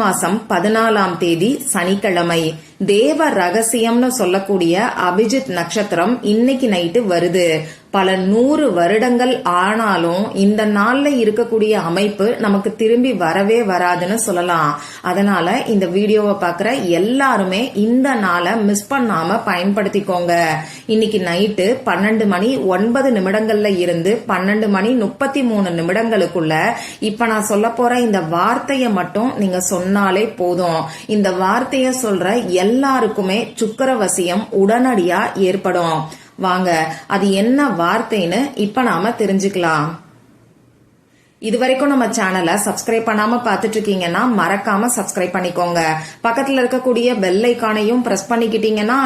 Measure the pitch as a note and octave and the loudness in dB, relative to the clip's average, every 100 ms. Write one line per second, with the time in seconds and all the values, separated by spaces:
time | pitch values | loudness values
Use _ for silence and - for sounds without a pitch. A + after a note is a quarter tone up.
0 | G#3 F3+ E3+ G#3+ - F#3 G3+ A3 A3+ G#3 | 2 0 0 -2 -2 -2 2 2 2 2
1 | F#3 E3 F3 E3 G3+ C#4+ - G3 F3 G3 | 0 0 0 2 0 -2 -2 -2 0 0
2 | G#3 F3 E3+ E3 D#3+ D#3 - - G3 G3+ | 0 0 0 0 -2 -6 -16 -8 0 2
3 | C4+ D4+ D4+ G3+ F3 G3+ A3+ B3 A#3 A#3+ | 4 2 0 2 0 0 0 0 0 2
4 | B3+ B3 F3+ F#3+ G3 F#3+ E3+ F3 A#3+ - | 0 0 0 0 0 0 2 2 0 -2
5 | F3+ F3+ A3+ C4 - F3 E3 G#3+ G3+ E3+ | -2 2 2 0 -2 -6 -4 -4 -2 0
6 | F#3 B3 G#3 G#3+ B3 C4 B3+ F#3 E3+ G#3 | 0 0 0 2 2 2 0 0 0 0
7 | G#3+ E3+ E3+ F3+ E3+ D#3 D#3 - - G3 | 0 0 2 2 2 0 -4 -14 -4 0
8 | F#3 F#3+ F#3 A3 C4 D#4 C#4 F3 F3 G#3+ | 2 0 2 2 2 2 2 2 2 2
9 | B3 A#3+ B3 B3 F3 F3 F#3+ A3 G#3+ F3+ | 2 2 2 0 0 0 2 0 0 0
10 | E3+ F3 G#3+ G3 G3 G#3+ G#3+ G3+ G#3+ C4+ | 0 0 -2 0 2 2 2 2 2 2
11 | C#4+ C4 A3 G#3+ A3+ A3+ G#3+ G#3 E3 F3 | 0 2 2 2 0 0 2 0 0 0
12 | G#3 G#3 G#3 - G#3+ G3 G#3+ G#3 A3 A#3+ | -2 0 -2 0 0 0 0 0 2 2
13 | C4 G3+ E3 F3 G3+ A3+ G#3 F3+ F3+ F3 | 2 0 0 0 2 2 2 0 0 0
14 | F3+ A3+ - F3 F3+ E3 D3 C#3+ - - | -2 -2 -2 -2 0 0 0 -2 -8 -10
15 | F3+ F3+ G3+ F#3+ E3+ B3 - G#3 F3+ F#3 | -4 0 2 2 0 0 0 0 2 0
16 | G#3 G#3+ G#3 G3 F3 F3 G#3 C4+ F#3+ E3 | 2 2 2 0 -2 -2 -2 -2 0 0
17 | G#3 C4 C4+ A3 F#3 F#3+ C4 G3 A3 B3 | 2 2 2 2 0 -2 -4 -2 2 2
18 | C4 A#3+ F#3+ F3 F3 A3+ G3+ G3+ - C#4 | 2 0 0 0 0 0 0 0 -2 -2
19 | A#3 E3 E3 G#3+ G#3+ F3+ F#3+ G3+ F#3+ G3+ | 0 0 0 -2 -2 -2 0 0 0 -2
20 | - F3+ F3 E3+ E3 D#3 - - - A3 | -2 -2 0 2 2 -2 -6 -16 -2 0
21 | G#3 G#3 F3+ E3+ G#3 G3+ F#3 B3+ - F3 | 2 0 -2 0 0 0 0 0 -2 0
22 | G#3 A3 G#3 F3+ A3 C4 F#3 F#3 A3 C4 | 0 2 2 2 0 0 0 0 2 2
23 | C4+ G#3+ F#3+ G#3+ A3 G#3 G#3 F#3 F3 E3+ | 2 2 0 0 0 0 0 0 0 0
24 | F3 A3+ A3 F#3 F#3+ G#3+ G#3+ G3 G#3+ B3+ | 0 -2 -2 -2 0 0 0 0 2 0
25 | G3 - C#4 C#4 B3 G#3+ F#3+ E3+ E3 G3+ | -2 -2 -2 0 0 0 0 -2 -2 0
26 | A3+ G#3+ E3+ F#3 D#3+ D#3+ G3+ A#3 - - | 0 0 0 0 0 0 0 -2 -8 -6
27 | G#3+ G#3 A3+ G#3+ G#3 G#3 A3+ A3+ A#3+ B3 | -6 -2 -2 -2 0 0 0 0 0 2
28 | A#3 G3 D#3+ E3+ G3+ B3+ - C4+ B3 F#3+ | 2 0 0 0 0 0 -2 -2 0 0
29 | F3 G3+ B3 - G3 F3+ F3+ F3+ F#3 G3+ | -2 -2 -2 -2 -2 -2 -2 -2 0 0
30 | G3 F#3 A3 - F3+ F3+ F3 D#3+ D#3 - | 2 2 0 -2 -2 0 0 -2 -4 -10
31 | - G#3+ F#3+ F3+ F#3 A3+ C4 C4+ B3+ B3 | -4 0 0 0 0 0 0 0 0 0
32 | G#3+ F#3+ F3+ A#3+ F#3+ F3+ G3 B3+ C#4 C4 | -2 0 0 0 0 0 2 2 2 2
33 | A3+ - F#3+ G#3 A#3 - A3 A3 C4 B3 | 0 0 -2 -2 -4 -4 -4 0 0 0
34 | F#3 F#3+ F3 F#3 - G3 G3 A#3 B3+ A3 | 0 0 -2 -2 -2 2 2 4 2 2
35 | F3 F3 A3+ - F#3 G3 F#3+ F3+ E3 D#3 | 2 0 -2 0 0 0 -2 0 0 -2
36 | D#3 - - - F#3+ F#3 F#3 E3 D#3+ D#3+ | -6 -12 -20 -6 -2 0 0 0 -2 -6
37 | - G3 G3 F#3+ A3 C4+ C#4+ E3+ E3+ A3 | -4 0 2 2 2 2 2 0 0 0
38 | A#3 G#3+ E3+ G3 C#4+ - G#3 B3+ B3 E3+ | -2 -2 -2 -2 -2 -2 -4 0 0 0
39 | G#3 A#3 G3+ G3 G3 F#3+ E3+ D#3 D#3 E3 | -2 -2 0 0 0 -2 -2 0 -2 -8
40 | - - _ - _ _ _ _ _ _ | -18 -20 _ -20 _ _ _ _ _ _
41 | _ _ _ _ - A3+ B3+ C4 C#4+ C4+ | _ _ _ _ -4 0 0 2 2 2
42 | A3 - F#3+ F#3 E3 G3+ G3+ - - A3+ | 0 0 -2 0 0 0 -2 -4 -2 -2
43 | A3+ G#3+ G#3+ A#3+ A3+ G3 A3 G#3+ G3+ F#3+ | 0 0 0 0 0 -2 -2 -2 -2 -2
44 | E3+ F3 B3 G#3 E3+ G3+ G#3+ G3 A#3+ A#3 | 0 0 0 0 0 0 0 0 0 -2
45 | F#3+ - F3+ F#3 F3+ F3 F3 E3+ D#3+ D#3 | -4 -4 -2 -2 -4 -2 0 0 0 -2
46 | - - A#3 A#3+ C4+ C4+ B3 B3+ B3+ A#3 | -6 -6 -2 -2 0 0 0 0 0 2
47 | A#3+ A3 F#3+ F#3+ A#3+ A#3+ A3 G#3+ G#3+ B3 | 2 0 0 2 2 0 0 0 0 0
48 | A#3+ F#3+ - A#3 A3+ A3 A3 G#3+ G#3 C4 | 0 -4 -2 -2 0 0 0 0 0 0